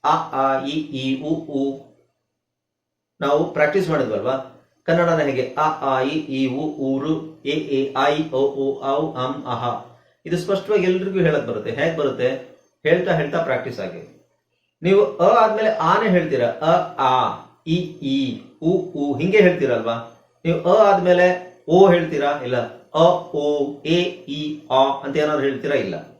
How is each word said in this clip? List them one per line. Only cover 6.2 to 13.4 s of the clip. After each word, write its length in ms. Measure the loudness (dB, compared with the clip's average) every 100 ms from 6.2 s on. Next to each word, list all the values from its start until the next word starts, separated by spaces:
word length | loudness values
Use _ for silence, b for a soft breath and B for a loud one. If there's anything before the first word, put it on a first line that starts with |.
| -4 -2 -2
ಉ, 280 | -2 -6
ಊರು, 680 | -4 -4 -2 -2 -4 -6 -10
ಎ, 60 | -4
ಎ, 440 | -4 -2 -2 -2 0 0
ಐ, 220 | 0 -2
ಓ, 120 | 0 0
ಓ, 320 | 0 -4 -2
ಔ, 280 | -2 -2 -2
ಅಂ, 340 | -4 -6 -6
ಅಹ. 400 | -6 -4 -4 -6 -12 b b b
ಇದು 120 | -6 -6
ಸ್ಪಷ್ಟವಾಗಿ 460 | -2 -2 0 0
ಎಲ್ರಿಗೂ 360 | 2 0 -2 0
ಹೇಳಕ್ 280 | 2 2 -2
ಬರುತ್ತೆ. 240 | -6 -6
ಹೇಗ್ 260 | -2 -2 0
ಬರುತ್ತೆ? 320 | -2 0 -2 -2 -10 -20 _ _
ಹೇಳ್ತಾ 300 | 2 2 2
ಹೇಳ್ತಾ 280 | 0 0 -2